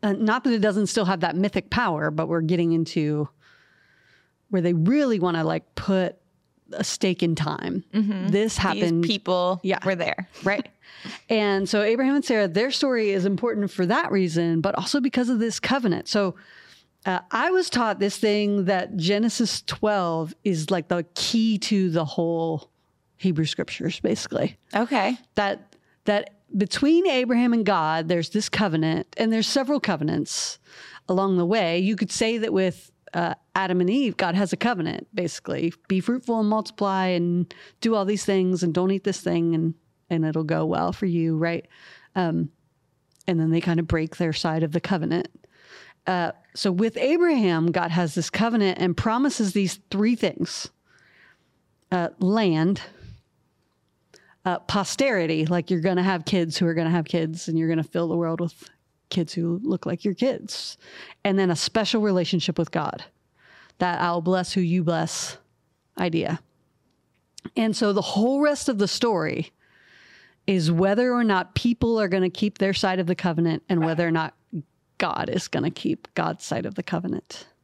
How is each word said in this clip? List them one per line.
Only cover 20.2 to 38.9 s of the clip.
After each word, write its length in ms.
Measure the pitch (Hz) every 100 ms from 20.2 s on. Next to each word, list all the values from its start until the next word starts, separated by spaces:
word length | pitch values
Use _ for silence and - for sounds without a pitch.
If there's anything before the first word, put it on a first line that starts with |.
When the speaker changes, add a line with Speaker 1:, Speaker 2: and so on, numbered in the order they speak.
| 160 -
Speaker 1:
is, 260 | 208 170 156
like, 160 | 190 156
the 180 | 175 165 -
key 420 | - 233 226 208
to 300 | - 208 185
the 160 | 165 151
whole 640 | - 165 165 165 160 - _ _ _ _ _
Hebrew 280 | 190 156 156
scriptures, 540 | - - - - -
basically. 580 | - 214 - - - - _ 202
Speaker 2:
Okay. 420 | 233 269 196 254 - -
Speaker 1:
That, 400 | 202 202 - - _ _ -
that 300 | 208 - _ _ 196
between 520 | 196 - 277 330 370
Abraham 440 | 262 247 240 247
and 120 | 233 208
God, 420 | 190 156 160 160
there's 200 | 175 160
this 180 | 208 214
covenant, 580 | - 208 160 160 165 - -
and 160 | 226
there's 140 | 220 214
several 320 | 285 262 285
covenants 800 | - 165 156 165 151 - - - _ - - - -
along 280 | 185 196 185
the 80 | 175
way. 340 | 220 175 170
You 160 | 185 214
could 160 | 190
say 260 | - 226 233
that 140 | 220
with, 380 | 190 190 170 - _ -
uh, 200 | 175 170 - _ 185
Adam 240 | 190 180
and 100 | 180
Eve, 280 | 247 262 -
God 180 | 185 175
has 160 | 196
a 60 | 196
covenant, 500 | 233 208 165 - - 208
basically. 580 | 175 - - 131 165 - _
"Be 140 | 190
fruitful 380 | 175 247 247 226
and 80 | 208
multiply 560 | 220 214 - 202 190 185
and 460 | 180 175 175 170 - - _
do 160 | 226 220
all 80 |
these 220 | 196 208 -
things 360 | 196 185 180
and 120 | 175
don't 180 | 165 185